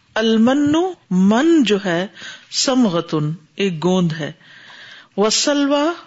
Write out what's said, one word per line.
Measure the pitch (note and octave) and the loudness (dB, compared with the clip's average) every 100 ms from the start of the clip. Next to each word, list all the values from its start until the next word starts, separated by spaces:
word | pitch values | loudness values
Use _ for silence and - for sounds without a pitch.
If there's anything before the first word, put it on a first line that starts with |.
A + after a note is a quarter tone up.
| _ A3 | _ -4
المن | A3+ A3+ A3+ C#4 D4 D#4 F#4 F4 _ F3+ F#3+ | 0 2 2 2 2 0 -2 -6 _ 0 2
من | A3+ D#4+ E4 | 4 4 4
جو | A#3 G3+ G3 | 2 0 0
ہے، | E3+ G3 - - - - - | -4 -4 -10 -20 -20 -10 -4
صمغۃ | - B3+ A3+ E3+ E3 D#3+ D3+ E3 - - | -2 2 2 0 -2 -4 -4 -8 -12 -6
ایک | G3 E3 | -4 -2
گوند | F3 F#3 F3 | -2 0 0
ہے، | D#3 D3 - - - - - - - - - | -4 -8 -12 -20 -20 -20 -20 -20 -20 -10 -2
والسلوى | G#3+ G#3 D4 C#4+ C#4 C#4+ D4+ E4+ | -2 0 0 0 0 0 -2 -6